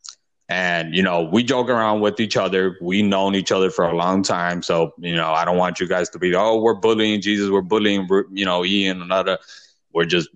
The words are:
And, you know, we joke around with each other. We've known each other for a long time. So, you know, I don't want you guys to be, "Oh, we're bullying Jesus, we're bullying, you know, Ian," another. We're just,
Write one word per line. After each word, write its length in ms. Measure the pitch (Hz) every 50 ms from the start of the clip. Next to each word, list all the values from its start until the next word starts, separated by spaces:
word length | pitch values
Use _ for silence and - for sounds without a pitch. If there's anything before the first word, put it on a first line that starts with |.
| - - - _ _ _ _ _ _ -
And, 440 | 87 92 92 90 87 85 82 80 80
you 80 | 92 95
know, 260 | 92 87 85 85 80
we 120 | 82 117 123
joke 260 | 120 135 123 120 123
around 320 | 123 117 110 107 107 107
with 200 | 104 104 104 -
each 160 | 113 101 -
other. 420 | 120 95 92 95 95 95 95 87 -
We've 240 | 85 87 92 101 107
known 300 | 101 98 95 98 98 98
each 180 | 95 87 - 104
other 180 | 95 95 92
for 140 | - - 90
a 100 | 82 82
long 280 | 85 85 90 95 98 98
time. 400 | - 101 87 87 87 87 87 82
So, 300 | - 87 82 82 80 - -
you 160 | 85 87 85
know, 160 | 85 82 80 80
I 120 | 80 85
don't 140 | 85 90 90
want 200 | 90 90 82 -
you 80 | 92
guys 220 | 85 92 90 87 -
to 80 | - 85
be, 160 | 90 90 87
"Oh, 240 | 92 104 113 113 113
we're 140 | 107 117 107
bullying 460 | 95 110 113 113 110 110 107 107 104
Jesus, 300 | 95 104 107 101 101 98
we're 100 | 98 98
bullying, 480 | 92 87 110 110 107 104 101 98 95 90 95 98 95 95 95
you 140 | 98 101
know, 180 | 92 90 90 90
Ian," 380 | 92 101 101 98 95 92 90 87
another. 360 | 87 92 95 90 95 92 - - - - - - - _ _ _ _ -
We're 140 | 85 85
just, 240 | 82 90 87 80 - _